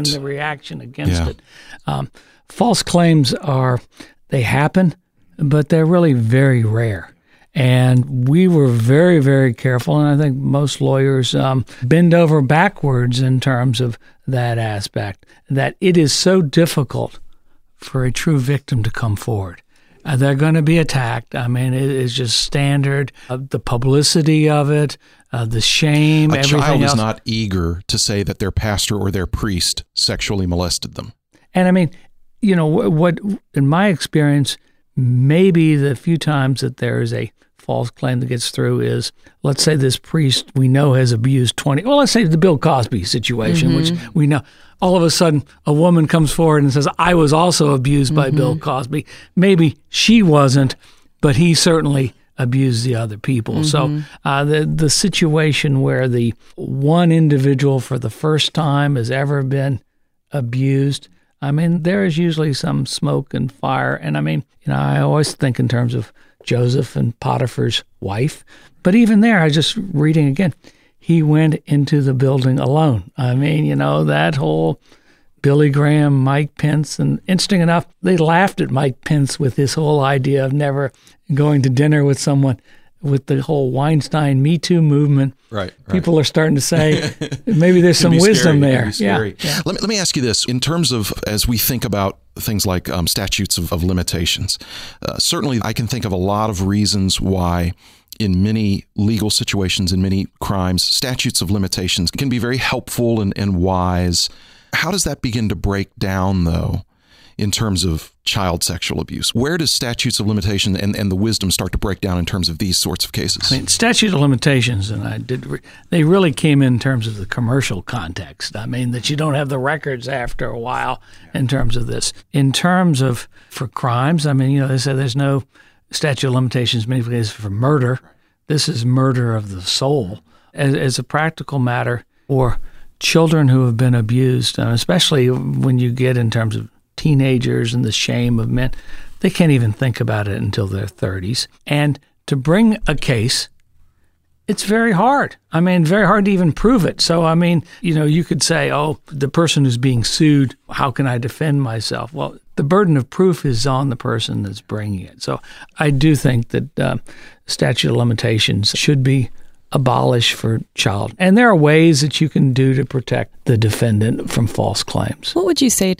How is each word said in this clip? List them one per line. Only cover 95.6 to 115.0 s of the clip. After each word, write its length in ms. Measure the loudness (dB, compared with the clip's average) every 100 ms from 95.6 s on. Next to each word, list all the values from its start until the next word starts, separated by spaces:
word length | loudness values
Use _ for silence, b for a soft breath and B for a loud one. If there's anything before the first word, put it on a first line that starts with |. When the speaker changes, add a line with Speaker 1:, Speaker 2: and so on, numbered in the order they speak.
Speaker 2:
I 100 | -2
can 140 | -4 -4
think 180 | -4
of 80 | -4
a 40 | -2
lot 320 | -2 -2 -2
of 140 | -2 0
reasons 540 | 2 2 0 0 0
why 520 | 0 0 0 0 -2 -6 B B B -6
in 240 | -2 0
many 420 | 0 0 0 -2 -4
legal 360 | -2 0 0 0
situations, 640 | -2 -2 -2 -2 -2 0
in 80 | 0
many 260 | 0 0 -4 _
crimes, 420 | -6 -2 -2 -2
statutes 580 | -2 -2 -4 -4 -4 -4
of 80 | -2
limitations 600 | -2 -2 -4 -4 -2 -4
can 180 | -4 -4
be 100 | -2
very 200 | -2 -4
helpful 640 | -4 -6 -6 -4 0 0
and, 120 | -2 -2
and 200 | -2 0
wise. 720 | 0 0 0 0 0 -2 -4 b b b b
How 160 | -6 -4
does 140 | -4
that 160 | -4 -6
begin 260 | -4 -2 -2
to 80 | -2
break 320 | -2 -4 -4 -6
down, 460 | -4 -2 0 0
though, 380 | 0 0 -4 -6 -12 b b b b b
in 120 | -4
terms 340 | -2 -2 -2
of 280 | -2 -4 -8 _
child 380 | -6 -4 -2 -2
sexual 380 | -4 -6 -6 -6
abuse? 340 | -6 -6 -4
Where 220 | -2 -2 -2
does 120 | -2
statutes 480 | -2 -4 -4 -4 -2
of 60 | -2
limitation 500 | 0 0 -2 0 -2
and, 180 | -2
and 160 | -2 -2
the 60 | 0
wisdom 340 | 0 0 -2
start 220 | -2 -2
to 60 | -4
break 220 | -4 -4
down 180 | -4 -2
in 80 | -2
terms 220 | -2 -4
of 100 | -4
these 180 | -4 -2
sorts 260 | -2 -4
of 80 | -6
cases? 380 | -6 -6 -4 -2
Speaker 1:
I 60 | -2
mean, 100 | -2
statute 480 | 0 2 2 2
of 60 | 2
limitations, 680 | 2 2 2 2 0 -2 -4
and 120 | -6